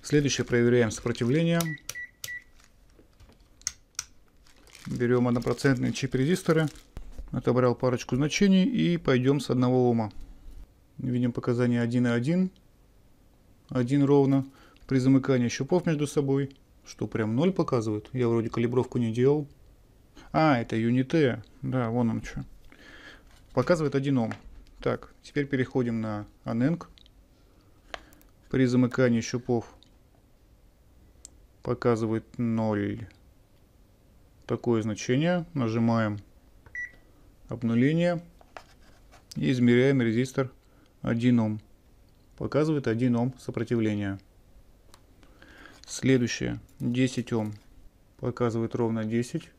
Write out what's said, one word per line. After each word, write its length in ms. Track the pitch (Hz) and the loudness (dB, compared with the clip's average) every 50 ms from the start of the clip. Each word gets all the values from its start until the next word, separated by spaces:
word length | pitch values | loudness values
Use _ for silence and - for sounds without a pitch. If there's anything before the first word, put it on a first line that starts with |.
Следующее 420 | - - 143 151 147 135 - - 120 | -6 0 0 2 2 2 -2 -2 -2
проверяем 480 | - 123 120 120 120 123 123 117 110 | 0 2 4 4 4 6 4 4 2
сопротивление. 680 | 113 - - 120 113 - 123 117 131 160 170 165 170 170 165 160 151 - - - - - - - _ _ - - - - - - - - - _ _ _ _ _ _ - - _ _ _ - - - _ _ _ _ _ - - - - _ _ _ - - - - - _ _ _ - _ - - - - - - - - | 0 -4 -6 -6 -4 -2 -2 0 0 2 2 2 2 0 0 -2 -6 -12 -14 -16 -14 -14 -14 -14 _ _ -16 -14 -14 -14 -16 -18 -20 -20 -20 _ _ _ _ _ _ -20 -20 _ _ _ -20 -20 -20 _ _ _ _ _ -14 -14 -14 -14 _ _ _ -16 -16 -16 -20 -20 _ _ _ -20 _ -20 -20 -20 -20 -20 -20 -18 -12
Берём 440 | - 131 127 123 120 123 123 120 123 | -10 -4 -2 0 2 4 4 4 2
однопроцентные 640 | 120 123 117 127 123 - - 143 135 123 131 123 110 | 2 0 0 -2 -4 0 2 2 2 2 0 -2 -2
чип-резисторы. 760 | - - 131 - 127 131 147 180 185 - - 160 160 160 143 - - - _ _ - - - - - - - | -4 -6 -4 -2 0 0 0 0 0 0 0 2 2 0 -2 -4 -10 -20 _ _ -14 -14 -12 -12 -14 -12 -8
Отобрал 420 | - 135 - - 123 123 127 123 120 | -8 -4 0 0 2 4 4 2 2
парочку 440 | - - 127 123 117 - - - 127 | 2 0 0 0 -2 -4 -2 -2 0
значений 480 | 147 151 - - 208 196 190 190 185 | 0 0 2 2 4 6 6 6 4
и 320 | - 247 185 160 170 175 170 | 2 2 0 0 0 0 0
пойдём 420 | 170 - 131 123 123 131 139 147 | 0 2 2 2 4 2 2 0
с 100 | 135 - | 0 -2
одного 400 | 135 127 127 123 127 127 123 123 | 0 0 2 2 4 4 4 4
ома. 220 | 120 117 110 104 - - - - - - - - - - - _ _ _ _ _ _ - | 2 2 -2 -4 -6 -12 -16 -16 -18 -20 -20 -20 -18 -18 -20 _ _ _ _ _ _ -8
Видим 340 | 131 131 123 123 123 123 | -6 -4 -2 0 0 0
показания 500 | 117 - - - 123 120 123 120 120 120 | -2 -2 -2 -2 0 2 2 2 2 0
один 240 | 120 117 120 123 123 | 0 0 0 0 2
и 40 | 120 | 2
один. 420 | 117 120 120 139 170 180 185 185 - _ _ _ _ _ _ _ _ _ _ _ _ _ _ _ _ _ _ _ - _ _ _ | 0 0 0 0 0 0 0 -2 -4 _ _ _ _ _ _ _ _ _ _ _ _ _ _ _ _ _ _ _ -20 _ _ _
Один 340 | - 131 123 123 143 143 139 | -4 -2 -2 0 2 2 4
ровно. 420 | 135 143 143 139 135 139 139 135 135 - - - - _ - - - | 6 6 6 6 4 4 2 0 -2 -12 -20 -20 -20 _ -20 -8 -2
При 100 | 135 131 | -2 2
замыкании 500 | 123 135 135 135 131 - 139 127 120 117 | 4 6 4 4 4 2 0 2 2 0
щупов 380 | - - 135 135 180 180 165 | -2 -4 -4 0 0 0 2
между 200 | 175 160 147 147 | 0 -2 0 -2
собой 480 | 143 - 156 143 135 139 139 139 135 - - - _ _ _ _ | -2 -2 -2 0 2 0 0 0 -4 -8 -16 -20 _ _ _ _
что, 220 | - - - 120 113 | -20 -10 -8 -8 -4
прям 280 | - 113 110 107 113 | -2 -2 -2 0 0
ноль 180 | 123 156 190 190 | 2 2 0 2
показывает? 560 | 190 165 - 139 120 107 110 107 104 - - | 0 -2 0 0 -2 0 -2 -4 -4 -6 -8
Я 160 | - 131 123 117 | -4 -2 0 2
вроде 220 | 117 117 113 113 | 2 0 0 -2
калибровку 480 | - - 117 117 120 127 117 - - 123 | -2 -2 -2 0 0 0 -2 0 -2 -2
не 160 | 120 113 110 | -2 -2 0
делал. 340 | 120 123 135 143 151 143 - - - - - - _ _ _ - _ _ - _ - - - | 2 4 4 4 2 -2 -6 -14 -20 -20 -20 -20 _ _ _ -20 _ _ -20 _ -20 -20 -4
А, 280 | - 151 156 156 139 120 | 0 2 4 4 4 2
это 160 | 113 - - | 0 -2 -2
Юните. 680 | 113 113 117 123 127 131 127 - 165 151 127 113 113 107 - - - | 0 0 2 2 2 0 2 2 2 2 2 0 -2 -8 -18 -18 -10
Да, 280 | - 135 123 131 123 113 | -8 -4 -2 -2 -2 -2
вон 200 | 113 123 120 117 | 0 0 0 0
он 120 | 113 113 | -2 -4
чё. 220 | 107 - - 143 135 - - - - - - - - - - - - - - - - - - - - - - | -6 -8 -10 -12 -12 -12 -16 -20 -20 -20 -20 -20 -20 -20 -20 -20 -20 -20 -20 -20 -20 -20 -20 -20 -20 -6 -2
Показывает 420 | 131 123 - 180 165 160 143 - | -2 2 2 2 2 2 0 -2
один 220 | 139 135 143 139 127 | -2 0 0 0 0
ом. 160 | 117 110 104 - - - - - - - - - | 0 -2 -4 -10 -14 -20 -20 -20 -20 -20 -20 -6
Так, 340 | - - 120 117 - - - _ | -4 -4 -4 -4 -8 -16 -20 _
теперь 240 | _ - - 147 143 | _ -8 -6 -6 -4
переходим 560 | 139 143 131 123 - - 135 127 120 113 113 | -2 -2 -2 -2 -2 -2 -2 -2 -2 -2 -4
на 240 | 110 110 107 104 107 - - _ _ | -4 -4 -6 -8 -10 -12 -18 _ _
аненк. 460 | - 113 113 123 143 170 165 - - - - - - _ - - _ _ _ _ _ _ - _ - - _ _ - - - - - - - - - _ _ _ - | -6 -2 0 0 0 0 -2 -6 -16 -20 -20 -20 -20 _ -20 -20 _ _ _ _ _ _ -20 _ -20 -20 _ _ -18 -18 -16 -16 -20 -20 -20 -20 -20 _ _ _ -6
При 160 | - 131 131 | 0 0 2
замыкании 560 | 123 123 123 127 120 - - 131 123 117 113 | 2 4 2 2 2 2 2 2 2 2 0
щупов 440 | 113 - - 123 120 - 123 117 107 - - - _ _ - _ _ _ _ _ _ _ _ _ _ _ - _ _ - _ _ _ _ _ - - - _ - _ - _ - - _ _ _ _ | -2 -4 -6 -8 -2 -2 -2 -2 -2 -6 -18 -20 _ _ -20 _ _ _ _ _ _ _ _ _ _ _ -20 _ _ -20 _ _ _ _ _ -20 -20 -20 _ -20 _ -20 _ -20 -20 _ _ _ _
показывает 640 | - 123 117 - 123 120 107 113 110 110 113 - - - - | -6 -4 0 0 0 0 2 0 -2 -2 -4 -4 -8 -6 -4
ноль. 720 | 120 117 113 113 110 110 107 104 101 101 101 113 110 - - _ - - _ _ _ _ _ _ _ _ _ _ - _ _ _ _ _ _ - - - _ _ - | -2 -2 0 0 0 0 0 -2 -2 -4 -6 -8 -10 -16 -18 _ -20 -20 _ _ _ _ _ _ _ _ _ _ -20 _ _ _ _ _ _ -20 -20 -20 _ _ -8
Такое 360 | - 120 117 - 120 117 113 | -6 -6 -4 0 0 0 0
значение. 640 | 107 110 107 98 - - 127 135 156 170 180 180 165 - - | 0 -2 -6 -6 -2 -2 0 0 2 0 0 -2 -4 -6 -6
Нажимаем 640 | 147 120 113 110 117 117 117 117 113 113 107 104 101 - - - - _ - _ - - - - - 254 254 - - - _ - - - - - _ - - | -4 -2 -2 0 0 0 2 2 2 0 -2 -4 -8 -12 -18 -20 -20 _ -20 _ -20 -20 -18 -14 -14 -14 -14 -16 -20 -20 _ -20 -20 -20 -20 -20 _ -14 -12
обнуление. 760 | 123 117 117 113 117 117 123 143 160 165 175 175 175 160 175 - - - - _ - - - - - _ - - - - - - - - - _ - | -10 -4 -2 0 2 4 4 4 4 2 2 0 0 -2 -6 -14 -20 -20 -20 _ -20 -20 -20 -20 -20 _ -20 -20 -20 -20 -20 -20 -20 -20 -20 _ -8
И 160 | - 147 151 | -4 -2 0
измеряем 500 | 135 123 120 120 120 120 127 139 139 135 | 0 2 4 4 6 6 4 4 4 2
резистор 500 | 120 117 110 117 127 131 - - 135 123 - - _ _ _ - _ _ _ _ | 2 2 2 0 -2 -2 -2 -4 -4 -4 -6 -18 _ _ _ -20 _ _ _ _
один 380 | - - 120 117 117 127 123 117 | -4 -2 -2 2 4 4 4 4
ом. 220 | 110 110 107 107 - - - _ _ - _ _ - _ _ _ _ _ - - | 2 0 -2 -6 -8 -16 -20 _ _ -20 _ _ -20 _ _ _ _ _ -12 -8
Показывает 500 | - 107 - 135 151 156 156 147 131 127 | -8 -2 0 0 0 2 0 -2 0 -2
один 280 | 110 113 127 127 120 | -2 0 2 2 2
ом 180 | 117 120 131 131 - | 2 0 -2 -4 -8
сопротивления. 800 | - - 117 - 117 107 120 117 113 107 107 104 104 101 98 98 - - _ - _ _ - - - - - _ _ - - - _ _ - _ - - - _ - - - - - - - - - | -12 -10 -6 -6 -4 -2 0 0 0 0 0 -2 -4 -4 -6 -8 -12 -20 _ -20 _ _ -20 -20 -20 -20 -20 _ _ -20 -20 -20 _ _ -20 _ -20 -20 -20 _ -20 -20 -20 -20 -20 -20 -20 -20 -18
Следующее. 720 | - - - - 123 131 127 120 113 - - 123 120 117 117 - - - - | -14 -12 -2 2 2 4 4 2 0 -2 -4 -4 -6 -6 -8 -10 -18 -12 -6
Десять 540 | 139 127 120 123 131 127 - - 113 - 123 | -4 -2 0 0 0 0 0 -4 -6 -4 -2
ом. 200 | 113 107 104 107 104 _ - - - - - _ _ _ _ _ - | -2 -2 -4 -8 -12 _ -20 -20 -20 -20 -20 _ _ _ _ _ -8
Показывает 580 | - 123 123 - 123 117 107 113 113 113 - | -6 -6 -4 -2 -2 -2 0 -2 -4 -4 -2
ровно 300 | 117 120 113 113 113 110 | -2 -2 0 0 -2 -4
десять. 440 | 110 110 117 120 - - 165 - - - | -2 -2 -2 -2 -2 -6 -10 -10 -10 -20